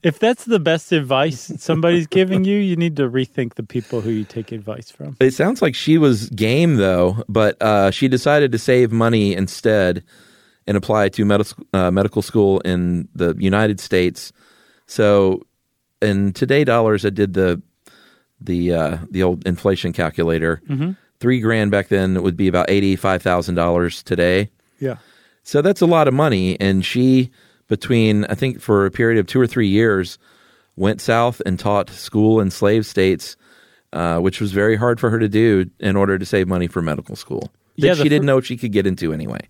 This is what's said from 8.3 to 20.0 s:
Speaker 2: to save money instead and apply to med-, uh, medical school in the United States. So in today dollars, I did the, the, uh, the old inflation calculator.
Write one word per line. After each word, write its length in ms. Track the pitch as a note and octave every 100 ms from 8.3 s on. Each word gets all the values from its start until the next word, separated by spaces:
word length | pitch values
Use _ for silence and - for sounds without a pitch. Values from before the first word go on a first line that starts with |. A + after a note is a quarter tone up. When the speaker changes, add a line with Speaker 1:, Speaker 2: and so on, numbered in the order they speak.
| D3 C#3
Speaker 2:
to 40 | A#2
save 340 | - B2+ A#2+
money 440 | A2+ A#2 A2+ G2+ F#2
instead 680 | F#2+ - A#2 G#2+ F#2 F2 _ _ _ _ _ _ -
and 120 | G2+
apply 320 | - G#2+ G2
to 160 | - G#2
med-, 260 | G2+ G#2 - -
uh, 180 | F#2+ F2+
medical 320 | F2+ G2+ -
school 360 | - A2+ G2+ G2
in 460 | - F2+ F2 F2 C#2
the 220 | - E2+ E2+
United 420 | F#2+ G2+ G#2+ G2
States. 520 | - F#2 F2+ E2+ - _ _ _ _ _ _
So 540 | - G#2+ G2+ F#2+ F#2 - _ _ _ _ _
in 320 | G#2 G2 G2
today 300 | F#2+ C3 C#3
dollars, 420 | C#3+ A#2 A2+ G#2 G#2
I 40 |
did 220 | G2 G2+ F#2
the, 260 | F#2 F2 - _ _ _ _ _ _ _
the, 340 | - F2 F2
uh, 240 | E2+ D2+ E2 E2
the 100 | F#2
old 240 | F#2 F2+ F#2+
inflation 480 | F2 G2+ F#2+ F2
calculator. 680 | E2